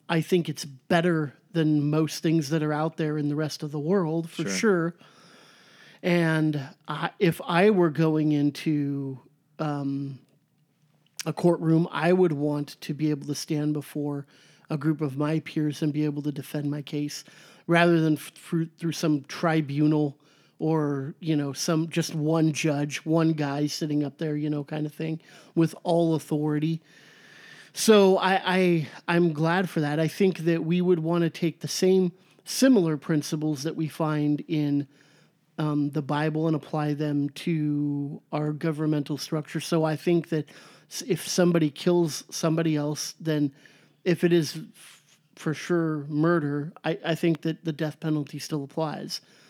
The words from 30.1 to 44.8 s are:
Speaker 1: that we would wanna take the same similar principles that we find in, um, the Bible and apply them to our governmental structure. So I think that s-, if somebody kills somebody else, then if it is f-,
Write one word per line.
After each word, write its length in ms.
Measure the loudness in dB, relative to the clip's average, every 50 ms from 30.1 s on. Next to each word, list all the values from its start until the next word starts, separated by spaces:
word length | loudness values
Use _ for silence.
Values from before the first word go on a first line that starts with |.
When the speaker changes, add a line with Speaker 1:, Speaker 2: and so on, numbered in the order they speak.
| 0 2 2 2 2 0
Speaker 1:
that 260 | 0 0 0 0 0
we 160 | 0 0 2
would 180 | 4 4 2 2
wanna 300 | 2 0 0 2 0 0
take 300 | 0 -2 -2 -4 -2 -4
the 80 | -8 -8
same 440 | -2 0 2 4 4 4 4 2 -2 _ _ _ _ _ _
similar 520 | -10 0 2 4 6 6 6 4 2 0
principles 680 | -2 -2 -2 -2 -2 -2 -2 -4 -4 -2 -2 -4 -4 -4
that 100 | -6 -4
we 120 | -4 -4 -4
find 540 | -4 -4 -2 -2 0 0 0 0 0 -2 -2
in, 400 | -4 -2 -2 0 0 0 0 -2 -4 _ _ _ _ _ _ _ _ _ _ _ _ _ -4
um, 320 | -2 -2 0 -2 -2 -2
the 120 | -2 -4
Bible 440 | -4 -2 -2 0 0 0 0 0 0
and 80 | 0 0
apply 400 | -2 -4 -4 -4 -4 -2 -2 -2
them 360 | -2 -2 -2 -2 -2 -2 -4
to 920 | -6 -6 -4 -2 -2 0 0 0 0 -2 -2 -2 -2 -4 -4 -6 -8 -12 -10 _
our 220 | -6 -4 -4 -4
governmental 640 | -4 -2 -2 -2 -2 0 0 0 0 0 -2 -4 -6 -6
structure. 400 | -6 -6 -6 -6 -6 -6 -8 -8
So 220 | -4 -2 0 0 0
I 120 | 0 -2
think 320 | -2 0 2 2 2 0 0
that 200 | -4 -4 -4 -6 -12 -20 -20 -20 -20 -20 _ _
s-, 140 | -12 -8 -4
if 200 | -4 -4 -4 -4
somebody 420 | -2 0 2 4 4 4 4 2 0
kills 540 | 0 0 0 2 4 4 2 2 -2 -6 -12 -12
somebody 460 | -8 -4 -2 0 0 0 0 0 0
else, 380 | 0 -2 -4 -4 -6 -8 -10 -12 -8
then 320 | -4 -2 0 0 0 -2 -2 _ -20 -20 _ _ _ _ _ _ -2
if 180 | 0 0 2
it 100 | 2 4
is 240 | 4 4 2 0 -4
f-, 460 | -10 -14 -16 -20 -20